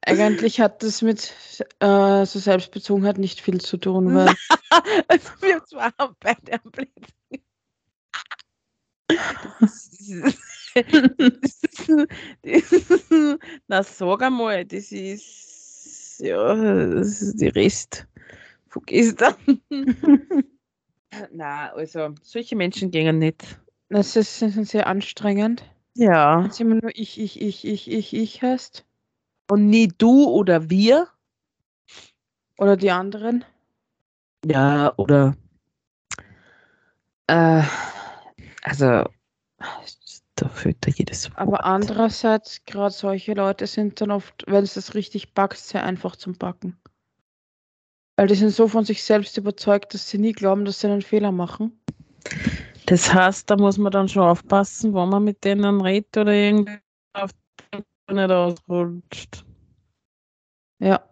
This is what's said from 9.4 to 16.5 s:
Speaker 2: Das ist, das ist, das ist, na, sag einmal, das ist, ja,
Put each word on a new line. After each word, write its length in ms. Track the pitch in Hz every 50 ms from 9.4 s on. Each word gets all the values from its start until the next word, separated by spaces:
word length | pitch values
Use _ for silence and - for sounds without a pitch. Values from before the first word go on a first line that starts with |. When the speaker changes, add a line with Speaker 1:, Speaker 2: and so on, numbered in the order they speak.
| - - - -
Speaker 2:
Das 280 | 226 202 - - - - _ -
ist, 380 | 202 202 196 175 - 269 - - - - - - - - -
das 840 | 254 240 - - 311 254 262 254 _ 294 247 247 - - 269 - _ -
ist, 260 | - - - - - 320 302 294 339 - - - - - _ _
das 280 | - - 302 - - - 359 - - 349 381 - _
ist, 260 | 320 320 302 294 285 320 - - 339 294 _ _
na, 160 | 208 190 196
sag 380 | - - - 196 175 190 220
einmal, 440 | 254 262 262 240 233 220 208 185 180
das 260 | - 175 190 202 -
ist, 1300 | 202 202 190 190 196 214 - - - - - - - - - - - - - - - - - - - -
ja, 340 | 76 - 87 90 107 123